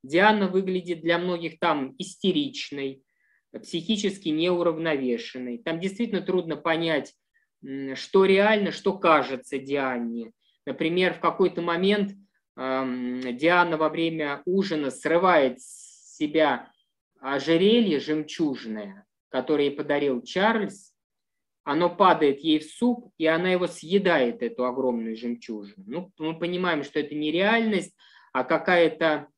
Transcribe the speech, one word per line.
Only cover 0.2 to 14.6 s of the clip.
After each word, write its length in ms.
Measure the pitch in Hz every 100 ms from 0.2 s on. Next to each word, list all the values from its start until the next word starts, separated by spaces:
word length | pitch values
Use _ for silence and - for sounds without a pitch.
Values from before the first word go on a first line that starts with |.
| 208 214 190
выглядит 540 | 185 190 185 170 160
для 160 | 165 170
многих 400 | 180 175 165 -
там 360 | 175 151 131 -
истеричной, 1040 | - - 190 160 135 - - 139 139 135 _ _ _ _ _ -
психически 680 | - 170 160 208 202 - 160
неуравновешенной. 1300 | 151 175 175 170 160 165 143 127 117 - 127 123 120
Там 200 | - 165
действительно 440 | 190 190 226 190
трудно 340 | - 185 165 147
понять, 560 | 170 165 165 151 - _ _ _ _ _
м, 340 | 139 135 135 135
что 280 | - 196
реально, 480 | 190 190 208 214 190
что 260 | - 196 190
кажется 600 | 175 151 127 127 - 139
Диане. 760 | 135 143 131 123 117 117 113 _ _ _ -
Например, 460 | 131 160 180 185
в 60 | 170
какой-то 400 | 170 170 180 -
момент, 520 | 175 170 190 208 196 - _ _ _ -
эм, 640 | 131 131 131 127 123 127 127 120
Диана 400 | 156 175 170 156
во 140 | 156
время 520 | 156 165 160 147 143 -
ужина 440 | 190